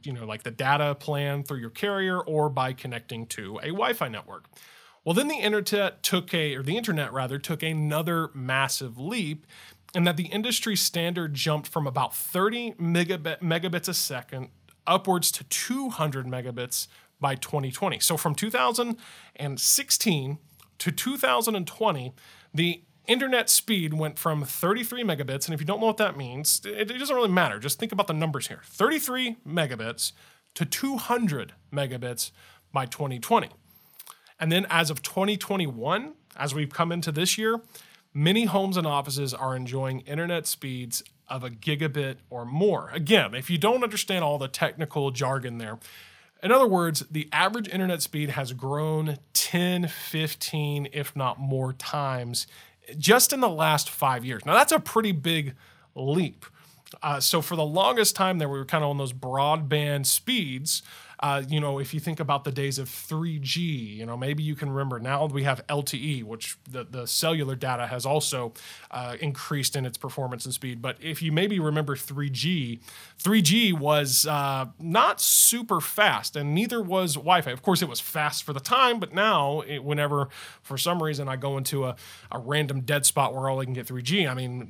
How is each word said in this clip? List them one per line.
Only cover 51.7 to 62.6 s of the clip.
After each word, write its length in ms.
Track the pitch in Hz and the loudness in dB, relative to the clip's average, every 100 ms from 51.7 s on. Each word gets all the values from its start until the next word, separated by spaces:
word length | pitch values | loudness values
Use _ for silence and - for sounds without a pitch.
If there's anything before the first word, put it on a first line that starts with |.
times 760 | 131 - 147 139 127 120 120 - - - _ - 139 | -4 -6 -2 -2 -2 -4 -6 -6 -12 -20 _ -14 -2
just 340 | 143 240 - | 6 8 6
in 60 | 277 | 4
the 100 | 247 | 2
last 400 | 160 156 151 - | 4 4 4 0
five 360 | - 139 127 | 0 2 2
years. 200 | 123 113 | -2 -6
Now, 100 | 135 | 4
that's 180 | 202 294 | 6 6
a 80 | 311 | 4
pretty 320 | - 220 220 | 2 0 2
big 420 | 165 151 160 143 - - - _ | 0 2 0 0 -8 -18 -20 _
leap. 500 | - 135 156 165 - - _ - - - - | -6 0 2 0 -4 -20 _ -20 -20 -20 -8
Uh, 180 | 156 143 | -4 0
so 200 | 139 170 | 2 2
for 160 | 156 170 | 0 0
the 80 | |
longest 500 | 151 160 202 247 208 | 0 4 4 6 4
time 240 | - 185 180 | 4 2 2
there, 100 | 147 | 0
we 100 | 139 | -2
were 60 | |
kinda 220 | 131 160 147 | 0 2 2
on 120 | 143 | 0
those 140 | 135 | -4
broadband 920 | 127 131 135 143 160 147 151 147 143 135 | -6 -4 2 4 4 2 2 2 0 2
speeds. 760 | - - 254 156 131 151 - - - - - | 0 0 0 0 -4 -2 -4 -4 -18 -20 -4
Uh, 220 | 147 139 135 | 0 0 0
you 100 | 151 | 0
know, 200 | 147 139 | 0 -2
if 160 | 135 | -4
you 60 | 156 | -4
think 200 | 170 160 | -4 -4
about 240 | 147 143 | 0 0
the 80 | 143 | 0
days 260 | 131 | -4